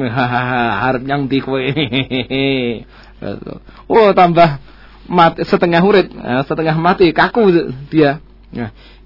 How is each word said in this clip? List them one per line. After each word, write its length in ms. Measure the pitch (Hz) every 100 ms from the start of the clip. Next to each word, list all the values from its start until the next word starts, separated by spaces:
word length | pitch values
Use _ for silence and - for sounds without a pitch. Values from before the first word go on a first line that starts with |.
| 131
"Hahaha, 800 | 113 123 123 123 127 117 101 127
arep 160 | 131
nyang 240 | 135 143 135
ndi 120 | 135
kowe?" 160 | 127 135
<laughs> 120 | 131 135 135 127 127 131 123 135 139 135 120 110 - - - - - - - - - - -
Oh, 240 | - 214 190
tambah 460 | 180 165 170 139 - - - -
mati, 400 | - 180 165 165
setengah 380 | 165 196 185 170
urip, 260 | 190 208 175
eh, 280 | - - 123 143
setengah 300 | 160 160 160
mati, 320 | 165 185 175
kaku 640 | 151 175 - 208 170 - 131 143
dia. 320 | 156 143 147 - - -
Nah, 160 | 120 117 - - -